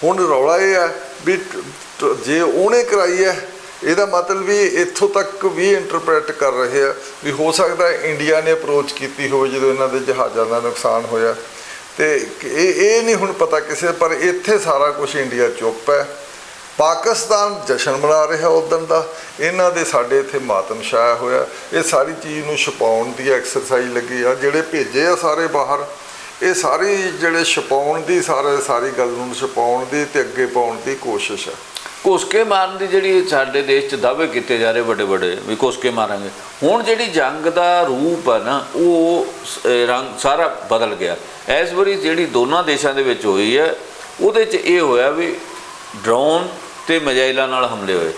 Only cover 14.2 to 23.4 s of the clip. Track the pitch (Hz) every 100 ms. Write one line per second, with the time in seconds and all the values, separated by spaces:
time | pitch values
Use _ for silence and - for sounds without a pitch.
14.2 | 175 180 190 208 165 139 147 147 139 151
15.2 | 127 120 120 - 113 113 - 143 143 -
16.2 | - - - - - - 151 165 226 220
17.2 | - 208 208 202 - 123 - 135 147 156
18.2 | 151 160 165 165 160 165 160 160 160 160
19.2 | - - 151 185 180 170 160 139 120 135
20.2 | 135 143 127 98 95 113 113 117 117 117
21.2 | 123 127 131 - - 165 160 160 147 160
22.2 | 160 151 147 147 151 135 113 113 120 123
23.2 | 131 127